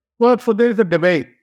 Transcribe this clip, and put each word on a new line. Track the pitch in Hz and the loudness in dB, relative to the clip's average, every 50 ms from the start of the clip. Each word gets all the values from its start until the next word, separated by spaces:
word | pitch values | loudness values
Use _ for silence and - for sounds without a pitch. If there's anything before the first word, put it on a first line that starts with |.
| _ _ _ - | _ _ _ -2
Well, | 233 247 247 - | 0 0 0 0
so | - 233 214 | 0 -4 -2
there's | 202 240 240 220 208 | 0 0 -2 0 -2
a | 214 | -2
debate | 170 170 160 165 180 180 147 120 - _ _ | 0 0 0 0 0 0 0 -4 -8 _ _